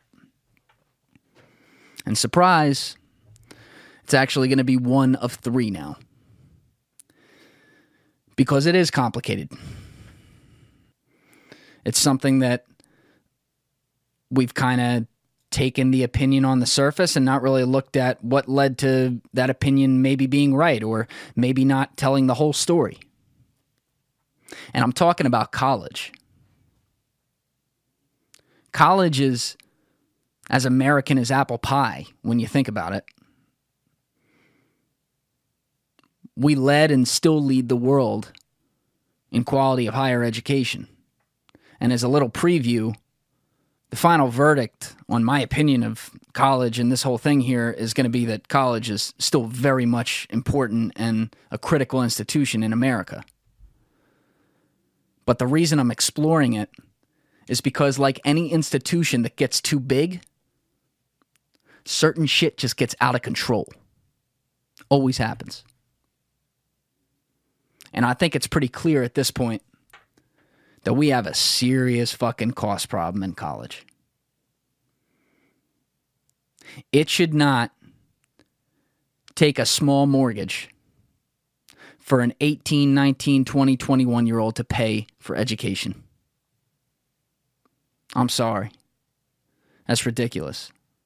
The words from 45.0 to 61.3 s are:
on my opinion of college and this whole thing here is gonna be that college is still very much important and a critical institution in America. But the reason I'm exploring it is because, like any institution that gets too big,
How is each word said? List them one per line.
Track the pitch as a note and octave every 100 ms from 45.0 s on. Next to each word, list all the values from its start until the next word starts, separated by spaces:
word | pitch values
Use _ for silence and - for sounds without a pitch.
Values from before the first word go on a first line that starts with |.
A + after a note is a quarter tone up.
| -
on | A#2
my | A#2 C#3+
opinion | B2 C#3 D3+ C3
of | A2 A2 - - -
college | - C3+ C3 B2 A2+
and | A#2+
this | B2+
whole | C3+ A#2+
thing | C#3+ C#3+
here | B2+ B2 A#2
is | - A2+
gonna | A2+ B2+
be | B2 A#2
that | G#2+ -
college | C3+ C3 A#2 A#2
is | - - -
still | - D3
very | A2+ B2 C3+ C3 A#2+
much | A#2+ A#2 - -
important | A2+ - C#3+ B2 A2+ A2+
and | - A2+ A2 A2+ - _
a | -
critical | - D#3 C3 C3
institution | A#2+ - - D3+ C#3 A2+
in | A2
America. | A2+ C3 A#2 - - - _ _ _ - _ _ _ _ _ _ _ _ _ _ _ _ _ _ _
But | - A#2+
the | B2+
reason | D3+ E3 D3+
I'm | B2
exploring | A2 - - D#3 D#3+ B2+
it | A2 G#2+ - - _ _ _ _ _ -
is | B2
because, | C#3 - C#3+ C3+
like | C#3 C3+
any | C#3 D3+ E3
institution | E3 D3 C#3 - F3 D#3+ B2+
that | A#2 -
gets | C3+ -
too | - D3
big, | C3 C3 E3 F3+ - _ _ _ _ _ _ _ _ _ _